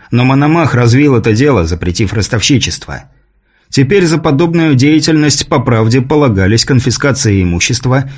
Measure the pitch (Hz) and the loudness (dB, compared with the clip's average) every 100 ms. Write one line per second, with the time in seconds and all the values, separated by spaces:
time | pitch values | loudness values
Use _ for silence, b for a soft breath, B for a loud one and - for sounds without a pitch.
0 | b 117 127 135 147 170 147 120 120 127 | b 0 2 2 2 0 0 0 2 2
1 | 147 120 113 110 147 117 82 87 90 87 | 2 2 0 0 2 2 -2 -4 -4 -4
2 | 101 110 95 110 - 135 - - - 65 | -4 -2 -4 -4 0 0 -2 -8 -12 -16
3 | - _ _ _ _ _ _ - 139 202 | -18 _ _ _ _ _ _ -2 0 2
4 | 175 165 160 139 170 170 160 131 143 156 | 0 0 0 0 0 0 2 2 2 2
5 | 147 156 147 - - 147 113 113 113 131 | 2 0 0 -2 -2 -2 0 0 2 0
6 | 131 151 139 95 95 110 - 131 127 117 | 0 0 2 2 2 0 2 0 0 -2
7 | 143 123 113 98 90 87 - 123 127 131 | -2 0 0 0 0 -2 -4 -4 -2 -2
8 | 139 | -4